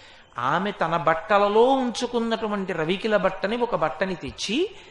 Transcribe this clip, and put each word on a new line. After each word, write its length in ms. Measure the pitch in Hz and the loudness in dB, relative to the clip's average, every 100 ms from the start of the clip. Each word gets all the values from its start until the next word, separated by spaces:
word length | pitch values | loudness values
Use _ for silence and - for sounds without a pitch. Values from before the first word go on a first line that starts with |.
| - - - - | -20 -20 -16 -4
ఆమె 340 | 123 165 202 | 0 0 0
తన 240 | 196 165 165 | -2 0 0
బట్టలలో 640 | 160 - - 202 202 214 | 2 0 2 2 4 6
ఉంచుకున్నటువంటి 1120 | 247 269 247 202 247 240 226 220 220 202 185 | 6 4 0 -2 -4 -2 -2 -4 -4 -4 -4
రవికల 440 | 170 156 196 220 208 | -2 -2 -2 0 2
బట్టని, 400 | 185 - 196 240 | 2 0 -4 -2
ఒక 180 | 240 | -2
బట్టని 400 | 175 156 - 190 | 0 -2 -2 -4
తెచ్చి 600 | 180 135 - - 240 392 - - | -4 -8 -8 -4 -2 -2 -6 -20